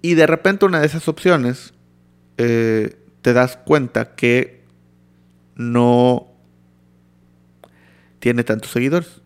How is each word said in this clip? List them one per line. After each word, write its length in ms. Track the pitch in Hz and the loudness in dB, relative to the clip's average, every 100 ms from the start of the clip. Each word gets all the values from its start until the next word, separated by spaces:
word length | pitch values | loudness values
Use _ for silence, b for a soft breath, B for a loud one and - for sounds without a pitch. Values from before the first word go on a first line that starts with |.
y 140 | 170 165 | 0 2
de 120 | 156 | 2
repente 380 | 160 190 196 196 | 2 0 2 0
una 160 | 165 | 2
de 60 | 151 | -2
esas 200 | 160 - | -2 -6
opciones, 640 | 151 185 165 120 127 - _ _ _ _ _ _ - | -2 0 2 0 -6 -14 _ _ _ _ _ _ -4
eh, 600 | 120 117 113 110 107 - _ _ | 0 0 0 -2 -4 -10 _ _
te 100 | - | 0
das 240 | 123 127 - | 2 0 -4
cuenta 600 | - 151 123 113 117 - | 0 0 0 -8 -10 -4
que 500 | 120 123 - - _ _ _ _ _ _ _ _ _ - | 0 0 -2 -12 _ _ _ _ _ _ _ _ _ -12
no 720 | 120 120 120 120 123 123 - _ _ _ _ _ _ _ _ _ _ _ _ _ _ b b b b _ | -4 0 2 4 2 0 -6 _ _ _ _ _ _ _ _ _ _ _ _ _ _ b b b b _
tiene 240 | 120 120 | -4 -2
tantos 280 | 117 127 - | -4 -6 -4
seguidores 500 | 120 131 170 165 - | -4 -2 -4 -6 -20